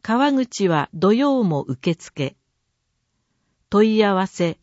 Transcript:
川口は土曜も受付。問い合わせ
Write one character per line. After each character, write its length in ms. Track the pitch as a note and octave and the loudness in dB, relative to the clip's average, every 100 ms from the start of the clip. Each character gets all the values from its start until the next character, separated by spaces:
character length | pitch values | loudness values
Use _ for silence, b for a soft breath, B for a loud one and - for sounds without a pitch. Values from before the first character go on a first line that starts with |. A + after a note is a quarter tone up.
川 320 | - A#3 C#4+ | -4 0 0
口 340 | C4+ B3+ - F#3+ | 0 -4 -2 0
は 220 | D#3 - | 0 -2
土 180 | E3 F#3 | 0 2
曜 300 | A3+ C#4+ C4+ | 2 2 2
も 180 | G3 D3 | 0 -2
受 320 | C3+ B2+ - | -4 -4 -4
付。 420 | D#3+ - - C3+ _ _ _ _ _ _ _ _ _ _ _ _ _ _ | -4 -10 -8 -8 _ _ _ _ _ _ _ _ _ _ _ _ _ _
問 260 | G3+ A3 | 2 2
い 80 | G#3+ | 4
合 120 | G#3 | 2
わ 100 | F#3+ | 0
せ 320 | F#3+ - E3+ - | -2 -2 -4 -4